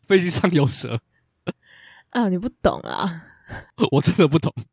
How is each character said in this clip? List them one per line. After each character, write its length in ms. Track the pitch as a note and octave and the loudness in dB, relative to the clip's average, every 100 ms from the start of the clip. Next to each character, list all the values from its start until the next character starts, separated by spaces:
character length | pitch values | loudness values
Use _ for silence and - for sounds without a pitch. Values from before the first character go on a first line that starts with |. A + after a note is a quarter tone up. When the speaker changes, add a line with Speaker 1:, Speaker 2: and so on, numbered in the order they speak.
| - | 0
Speaker 1:
飞 100 | F#3+ | 2
机 100 | F3 | 2
上 220 | - G3 | 0 2
有 160 | E3 C3+ | 2 0
蛇。 320 | - A#2+ A#2 - _ _ _ - - _ - - - _ | -2 -6 -8 -10 _ _ _ -12 -12 _ -20 -20 -20 _
Speaker 2:
啊， 160 | B3 A3 | -4 -2
你 80 | F3+ | -2
不 100 | A3 - | -6 -2
懂 180 | - - | -2 -2
啦。 380 | - - F#3 E3 - - - | -6 -6 -6 -8 -16 -20 -18
Speaker 1:
<laughs> 440 | - - - A3+ | -18 -16 -2 0
我 80 | C3+ | 2
真 140 | - - | 2 4
的 100 | D3+ | 4
不 120 | D#3 | 4
懂。 120 | - - - | 0 -6 -12